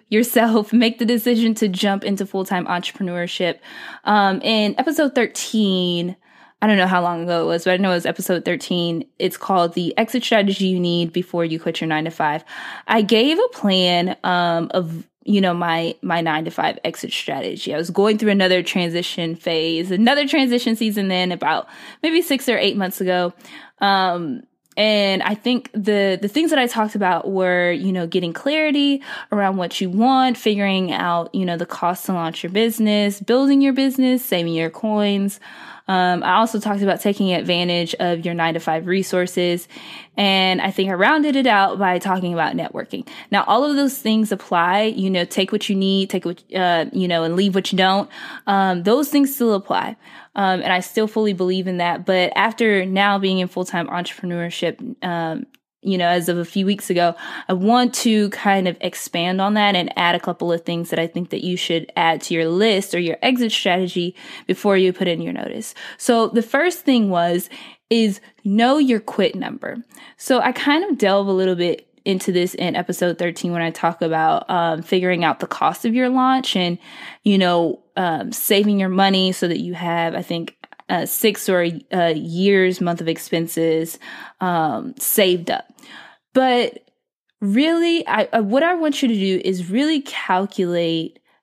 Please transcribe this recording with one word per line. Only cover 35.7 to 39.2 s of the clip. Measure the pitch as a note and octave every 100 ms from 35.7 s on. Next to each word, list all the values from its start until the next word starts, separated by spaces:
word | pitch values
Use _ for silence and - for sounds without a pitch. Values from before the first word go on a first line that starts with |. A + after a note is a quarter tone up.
| - -
Um, | F#3 F3+ F3+
I | -
also | F#3 A3+ A3
talked | G#3+ G3+
about | G3 F3
taking | G#3 G3+ F#3+
advantage | F3+ F3 F3 F3 F3 E3+
of | - F3+ E3+
your | E3+
nine-to-five | E3+ E3 E3 E3 D#3+ F3+
resources. | F#3+ F#3 F3+